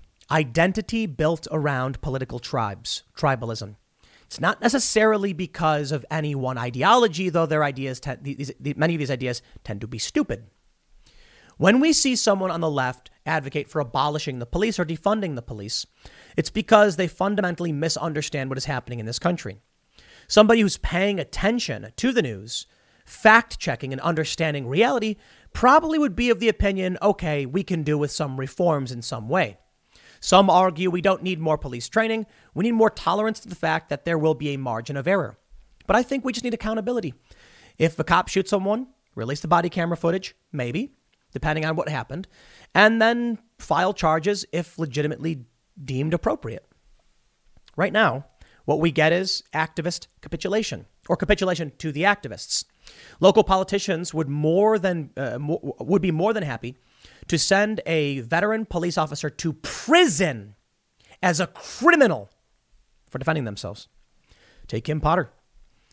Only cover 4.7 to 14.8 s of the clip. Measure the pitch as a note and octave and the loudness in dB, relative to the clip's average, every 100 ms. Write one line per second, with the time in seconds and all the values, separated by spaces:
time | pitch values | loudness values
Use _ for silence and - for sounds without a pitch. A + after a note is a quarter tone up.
4.7 | C4+ - A3 A3 G#3+ G3+ D#3+ D#3 - D#3+ | 0 2 4 4 4 0 -4 -8 -2 0
5.7 | D3+ C#3+ D3 - D#3 D3+ C#3+ B2+ B2+ B2 | 0 -2 -6 -4 -4 -2 -2 -4 -4 -6
6.7 | B2 D#3 A#3+ A#3+ D#3+ F#3 E3 E3 D3+ D3 | 0 4 6 4 2 -2 0 2 2 0
7.7 | C3 C3+ B2+ D3 B2+ C#3 C#3 C#3 - C3+ | -2 -8 -8 -8 -10 -8 -8 -8 -8 -6
8.7 | C#3+ D#3 E3+ C#3 C3 B2+ A#2+ - - - | 0 0 0 -2 -4 -4 -6 -10 -18 -12
9.7 | G#2 A2 A#2+ - - B3 G#2 A2 _ _ | -10 -8 -8 -4 -2 -2 -4 -10 _ _
10.7 | _ _ - _ - - _ _ - E3+ | _ _ -20 _ -20 -20 _ _ 0 4
11.7 | A#3+ D#4 D4+ C4+ B3+ - G3 F#3+ E3+ E3 | 6 4 4 2 0 2 2 0 -2 -2
12.7 | C#3+ B2+ B2+ - _ - D#3+ C3+ D3+ C#3 | 0 -2 -4 -14 _ -4 -4 -4 -6 -6
13.7 | D#3+ C3 C3 D3 D3+ D3+ B2+ A#2+ E3+ A3 | -4 -4 0 0 -2 -6 -8 -4 -2 0
14.7 | G#3+ | 0